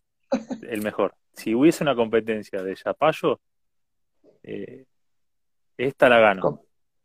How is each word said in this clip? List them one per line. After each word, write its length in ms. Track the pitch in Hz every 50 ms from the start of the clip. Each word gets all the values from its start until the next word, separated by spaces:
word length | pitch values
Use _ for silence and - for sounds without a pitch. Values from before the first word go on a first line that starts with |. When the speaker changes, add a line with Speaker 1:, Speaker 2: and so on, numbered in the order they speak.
| _ _ _ _ _ _ 269 226 - - - -
Speaker 1:
el 200 | - - 117 107
mejor. 320 | 107 104 - - 101 90 - _ _ _ _
Si 200 | - - 113 110
hubiese 280 | 123 143 165 160 - 175
una 100 | 143 127
competencia 680 | 117 117 110 117 113 110 113 110 107 98 - - 95
de 140 | 92 95 92
zapallo, 640 | - - 104 95 - - 156 151 - - 147 113 - _ _ _ _ _ _ _ _ _ _ _ _ _ _ _ _ _ _ _ _
eh, 420 | - - 104 101 101 - 127 131 131 _ _ _ _ _ _ _ _ _ _ _ _ _ _ _ _ _ _
esta 320 | - 123 139 - - 143 127
la 100 | 120 117
gano. 240 | 110 104 95 92
Speaker 2:
Com-, 180 | 92 147 143 - _ _ _ _ _ _ _ _